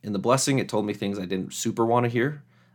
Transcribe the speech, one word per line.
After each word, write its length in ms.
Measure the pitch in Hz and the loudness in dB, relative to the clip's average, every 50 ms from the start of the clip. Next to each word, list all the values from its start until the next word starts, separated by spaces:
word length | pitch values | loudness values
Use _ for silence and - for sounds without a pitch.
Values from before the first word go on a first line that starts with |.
In 100 | - 107 | -6 -4
the 60 | 104 98 | -4 -2
blessing, 400 | 95 117 127 135 - - 139 131 | 4 4 4 4 4 2 2 0
it 100 | 98 - | 0 0
told 160 | - 107 104 | -2 -2 -2
me 80 | 104 | -2
things 260 | 104 - 107 101 101 104 | -4 -4 -4 -4 -4 -4
I 60 | 95 | -4
didn't 300 | 90 95 95 90 - - | -4 -4 -4 -4 -6 -8
super 320 | - - 113 104 117 113 | -4 -4 -4 0 0 2
wanna 220 | 113 117 120 120 120 | 4 4 4 2 2
hear, 340 | 117 120 117 143 151 - - _ _ _ _ _ _ | 0 0 0 0 -2 -8 -14 _ _ _ _ _ _